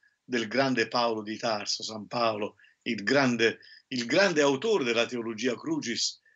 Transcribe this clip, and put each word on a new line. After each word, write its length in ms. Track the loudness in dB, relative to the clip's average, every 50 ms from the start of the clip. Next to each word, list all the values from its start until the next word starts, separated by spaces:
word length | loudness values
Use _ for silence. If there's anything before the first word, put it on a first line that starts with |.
| _ _ _ _
del 280 | _ -2 -2 -2 -2 0
grande 400 | 0 0 0 2 2 0 0 0
Paolo 320 | 2 0 2 2 0 -2
di 160 | -6 -8 -8
Tarso, 440 | -4 -2 -2 -2 -2 -4 -6 -6 -6
San 260 | -6 -10 -10 -10 -10
Paolo, 480 | -6 -2 0 0 0 0 0 -4 -6 -8 _ -20 _ _ _ -6
il 200 | -4 -4 -2 0
grande, 560 | 2 2 4 4 4 2 4 2 2 2 0 -12 -20 -20 -20 _
il 180 | -8 -6 -6 -2
grande 360 | 2 4 4 4 4 4 4
autore 420 | 4 4 4 2 2 2 2 2 2
della 220 | 2 2 2 0
teologia 500 | 0 -2 -6 -6 -6 -6 -2 -2 -2 -2
crucis, 640 | -4 -4 -4 -4 -4 -4 -4 -4 -4 -4 -4 -6 _ _ _ _